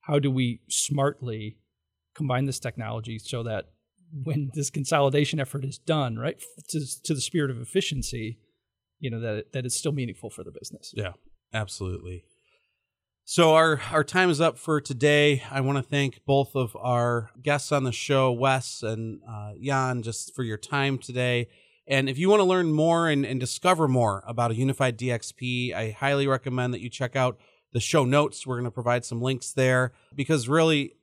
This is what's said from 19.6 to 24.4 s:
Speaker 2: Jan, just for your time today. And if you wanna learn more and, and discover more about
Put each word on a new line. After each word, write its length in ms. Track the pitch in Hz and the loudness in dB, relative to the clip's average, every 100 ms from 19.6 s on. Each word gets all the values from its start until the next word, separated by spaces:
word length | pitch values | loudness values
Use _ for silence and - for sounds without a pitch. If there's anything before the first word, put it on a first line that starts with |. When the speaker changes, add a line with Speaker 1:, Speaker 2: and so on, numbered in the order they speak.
Speaker 2:
Jan, 400 | 127 135 131 123 | -2 0 0 -2
just 320 | 113 113 - | -6 -8 -12
for 80 | - | -8
your 160 | 120 107 | -6 -6
time 400 | - 143 139 135 | -6 -2 -2 -2
today. 500 | - 127 123 123 117 _ _ _ - | -6 -2 0 0 -4 _ _ _ -2
And 220 | 135 135 | 0 0
if 100 | 131 | 0
you 100 | 185 | 4
wanna 160 | 208 | 6
learn 280 | 185 185 170 | 6 4 4
more 360 | 156 160 165 165 | 4 4 4 4
and, 160 | 143 | 2
and 140 | 135 135 | 0 -4
discover 480 | 127 - 180 175 151 | -4 0 2 4 4
more 380 | 127 113 98 101 | 4 4 0 -4
about 240 | 117 | -2